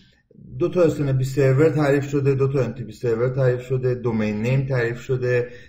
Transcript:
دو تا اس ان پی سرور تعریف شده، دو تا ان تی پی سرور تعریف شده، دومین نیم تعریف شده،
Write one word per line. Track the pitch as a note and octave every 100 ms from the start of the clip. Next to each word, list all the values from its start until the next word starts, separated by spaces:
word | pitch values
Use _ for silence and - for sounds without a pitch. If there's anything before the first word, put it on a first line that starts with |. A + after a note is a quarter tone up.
| - _ _ - - B2+
دو | F3
تا | F#3
اس | D#3+ D3+
ان | C#3 C3
پی |
سرور | C3 D3 C3+ C3 D#3+
تعریف | D#3 C#3 C#3+ C3+
شده، | C#3+ C3+ C3
دو | C3+
تا | C#3
ان | A2+
تی | A#2
پی | G#2+
سرور | - A#2+ A2+ B2+
تعریف | C3+ B2+ B2
شده، | - C3 B2+ A#2
دومین | A#2 A2 G#2+ G#2+
نیم | A#2 C3+ C3+
تعریف | B2+ A#2 A#2
شده، | - B2 B2 B2 A#2+ -